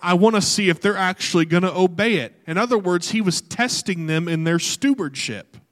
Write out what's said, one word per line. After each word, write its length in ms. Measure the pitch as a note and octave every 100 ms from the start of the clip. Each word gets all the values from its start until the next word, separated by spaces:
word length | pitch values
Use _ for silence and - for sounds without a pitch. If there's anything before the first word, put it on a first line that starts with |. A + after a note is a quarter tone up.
I 140 | F3
wanna 280 | F3+ G#3+ A3
see 260 | - - F#3+
if 120 | E3
they're 160 | G3+ G3
actually 500 | F#3 F#3 - F3 D#3+
gonna 260 | F3 F#3
obey 420 | F3 F#3 E3+ A3
it. 260 | F#3 A#2 _ -
In 120 | E3+
other 200 | A#3+ A3+
words, 320 | F3+ F3 -
he 100 | A3
was 200 | G3 -
testing 640 | - - B3 - - F3 D#3+
them 220 | D#3+ E3+
in 160 | D#3+
their 140 | E3 E3+
stewardship. 960 | - - C#4 C4 D3+ C3 - G#2 - - _